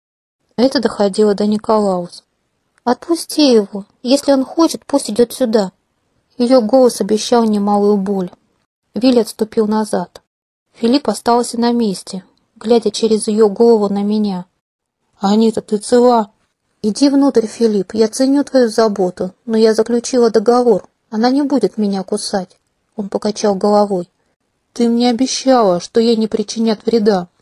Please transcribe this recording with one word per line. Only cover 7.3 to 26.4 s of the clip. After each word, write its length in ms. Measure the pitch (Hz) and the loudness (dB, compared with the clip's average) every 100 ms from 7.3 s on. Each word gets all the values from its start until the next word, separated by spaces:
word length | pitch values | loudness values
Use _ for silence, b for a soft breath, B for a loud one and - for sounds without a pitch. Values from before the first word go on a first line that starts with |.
| 240 | 0
немалую 540 | 220 208 202 208 202 208 | 2 0 0 0 2 0
боль. 320 | 190 196 180 _ _ _ _ _ _ | -2 -4 -6 _ _ _ _ _ _
Вилли 260 | 214 262 240 | -2 2 2
отступил 480 | 208 - 214 - 208 | 0 -4 -6 -2 -2
назад. 540 | 214 208 196 175 - _ _ _ _ _ | -2 -2 -6 -8 -16 _ _ _ _ _
Филипп 360 | - 233 277 - | -4 0 0 -2
остался 500 | 202 - 233 240 233 | -4 0 0 0 -2
на 120 | 233 | -2
месте, 520 | 240 220 180 - 185 - _ _ _ | 0 -2 -4 -10 -16 -16 _ _ _
глядя 340 | 214 240 214 | 0 2 0
через 360 | - 220 214 220 | -2 -2 -2 -2
её 220 | 208 214 | 2 2
голову 400 | 196 233 220 202 | 4 4 4 0
на 140 | 196 | -2
меня. 420 | 202 214 208 185 180 _ _ _ _ _ _ - | -2 -2 -2 -6 -10 _ _ _ _ _ _ -6
«Анита, 420 | 196 214 226 214 | 0 2 2 0
ты 160 | - 208 | -4 -6
цела?» 540 | - 247 247 240 208 _ _ _ _ _ | 0 2 4 2 -2 _ _ _ _ _
«Иди 280 | 214 196 277 | -6 0 2
внутрь, 380 | 277 277 233 220 | 2 2 2 -2
Филипп, 480 | - 226 208 185 214 | -2 0 0 -4 -2
я 120 | 220 | -2
ценю 360 | - 262 285 | 0 0 0
твою 260 | 277 262 233 | 2 2 2
заботу, 640 | 214 226 202 180 - 185 _ - | 2 0 0 -4 -4 -10 _ -4
но 120 | 220 | 2
я 160 | 220 | 2
заключила 560 | 214 220 240 233 254 233 | 2 0 -2 0 0 2
договор, 580 | 220 208 247 247 185 - _ - 220 | 2 2 2 2 0 -2 _ -10 -2
она 140 | 247 | 0
не 140 | 269 | 0
будет 340 | 277 285 196 - | 0 0 -2 -2
меня 260 | 202 196 | -4 -4
кусать». 540 | 185 208 - 202 180 _ _ _ _ - | -6 -8 -4 -6 -8 _ _ _ _ -12
Он 100 | 202 | -8
покачал 480 | 202 208 208 208 190 | -6 -6 -2 -2 0
головой. 540 | 208 208 208 190 175 _ _ _ _ _ _ | 2 2 0 -4 -8 _ _ _ _ _ _
«Ты 160 | - 233 | -2 0
мне 200 | 233 247 | 2 0
обещала, 680 | 233 262 - 262 254 208 175 | 0 -2 -2 0 2 2 0
что 220 | - 233 | -2 0
ей 160 | 226 220 | 0 0
не 100 | 220 | -2
причинят 580 | - | -4